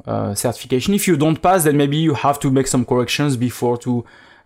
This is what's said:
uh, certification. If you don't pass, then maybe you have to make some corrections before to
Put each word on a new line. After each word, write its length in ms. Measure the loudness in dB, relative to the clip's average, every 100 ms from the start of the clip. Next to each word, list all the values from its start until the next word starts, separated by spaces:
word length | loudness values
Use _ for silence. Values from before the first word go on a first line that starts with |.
| -8
uh, 280 | -4 -4
certification. 580 | -4 -4 -6 -4 -2 0
If 140 | 0 2
you 100 | 2
don't 240 | 2 2
pass, 220 | 2 4
then 140 | 4 2
maybe 200 | 2 2
you 180 | 0
have 260 | 0 0 0
to 100 | 0
make 160 | 2 2
some 180 | 0
corrections 520 | 0 0 0 -2 -2 0
before 420 | -4 -2 -4 -2
to 260 | -4 -4 -6 -16 -20 -20